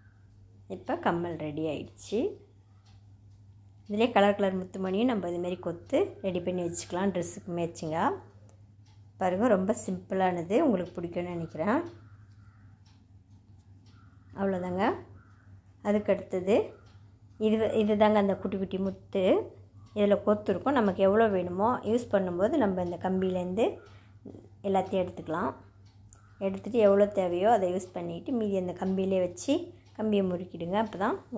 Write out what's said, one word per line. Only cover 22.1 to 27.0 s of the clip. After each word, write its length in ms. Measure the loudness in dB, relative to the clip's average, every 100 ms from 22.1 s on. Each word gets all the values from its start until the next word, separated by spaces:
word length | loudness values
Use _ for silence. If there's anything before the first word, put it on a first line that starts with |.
பண்ணும்போது 440 | 0 0 0 2 2
நம்ம 200 | 2 0 -4
இந்த 100 | -4
கம்பியிலேருந்து 600 | -2 0 0 -2 -2 0 0 -2 -12 -20 -20 -20 -20 -20 -20 -10 -2
எல்லாத்தையும் 340 | 0 0 0
எடுத்துக்கலாம். 460 | -2 -6 -6 -4 -4 -6 -14 -20 -20 -20 -20 -20 -20 -6
எடுத்துகிட்டு 400 | -6 -4 -2 4 6
எவ்வளோ 200 | 8